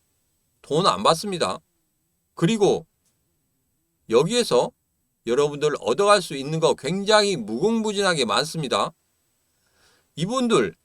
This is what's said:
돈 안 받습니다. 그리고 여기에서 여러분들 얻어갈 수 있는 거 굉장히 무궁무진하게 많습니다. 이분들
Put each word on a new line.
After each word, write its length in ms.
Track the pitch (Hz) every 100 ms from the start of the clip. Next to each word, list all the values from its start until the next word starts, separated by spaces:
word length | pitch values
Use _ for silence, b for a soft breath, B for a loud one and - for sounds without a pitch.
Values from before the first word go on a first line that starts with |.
| _ _ _ _ _ _
돈 240 | - 143 190
안 180 | 92
받습니다. 540 | 113 165 208 180 95 101 - _ _ _ _ _ _ -
그리고 500 | 170 226 190 110 - _ _ _ _ _ _ _ _ _ _ _ -
여기에서 640 | 110 160 240 233 123 156 - _ _ _ _ -
여러분들 460 | 123 147 147 151 139
얻어갈 420 | - 127 202 208
수 140 | 170 139
있는 240 | 139 160
거 160 | 160 117
굉장히 600 | 135 185 202 214 202 180
무궁무진하게 880 | 104 113 190 226 220 202 196 170 117
많습니다. 680 | 104 151 160 135 107 131 - _ _ _ _ _ _ _ _ _ _ _ -
이분들 600 | 175 254 240 202 104 -